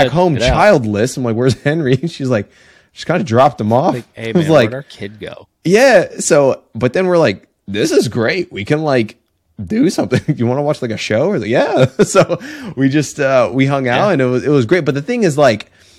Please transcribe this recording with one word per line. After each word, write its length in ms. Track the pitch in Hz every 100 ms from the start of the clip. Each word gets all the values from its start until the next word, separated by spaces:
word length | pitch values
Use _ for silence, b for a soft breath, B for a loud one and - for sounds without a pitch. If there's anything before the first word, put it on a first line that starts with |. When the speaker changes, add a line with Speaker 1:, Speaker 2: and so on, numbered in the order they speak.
| 131
Speaker 1:
ahead, 60 |
Speaker 2:
home 200 | 151 180
Speaker 1:
get 100 | 143 123
out. 60 | 127
Speaker 2:
childless. 600 | 202 165 110 101 117 -
I'm 80 |
like, 120 | 123 110
"Where's 180 | 127 -
Henry?" 320 | 143 160 135
<laughs> 80 | 131
And 80 | 170
she's 180 | - 131
like, 200 | 117 101 b b b b
"Just 140 | - -
kinda 180 | 175
dropped 380 | 160 117 143 -
him 100 | 107
off." 220 | 120 170
Speaker 1:
Like, 120 | 123 - -
"Hey, 140 | 113
Speaker 2:
I 40 | 139
was 80 | 156
Speaker 1:
man, 60 |
Speaker 2:
like, 200 | 151 113
Speaker 1:
where'd 20 |
our 80 | 131
kid 360 | - - 101 107
go?" 280 | 85 - - _
Speaker 2:
Yeah. 560 | 160 202 269 208 - -
So, 440 | - 151 135 - _
but 200 | 110 123
then 120 | 170 185
we're 140 | 175
like, 280 | 139 95 _ _ -
"This 240 | 101 311
is 160 | 349 151
great. 440 | 117 113 180 175
We 140 | - 98
can, 160 | 151
like, 340 | 156 131 107 - _ _ _ -
do 280 | 87 220 294
something. 300 | - - 117 -
<laughs> 100 | 117
You 120 | 117
wanna 160 | 131
watch, 180 | 147 151
like, 80 | 120
a 80 | 101
show?" 300 | - 107 165
Or, 80 | 185
like, 120 | 107
"Yeah." 340 | 131 294 392 131
<laughs> 180 | -
So 360 | - 196 165 170 262 302 240 131
we 140 | 135
just, 300 | 147 143 -
uh, 320 | 139 135 110
we 140 | 127 135
hung 200 | 139 127
out 200 | 127 202
Speaker 1:
Yeah. 60 |
Speaker 2:
and 80 | 156
it 20 | 127
was, 180 | 127
it 60 | 117
was 160 | 147 110
great. 200 | 180 151
But 100 | 139
the 80 |
thing 180 | 156 247
is, 160 | 196 139
like, 340 | 139 104 - b b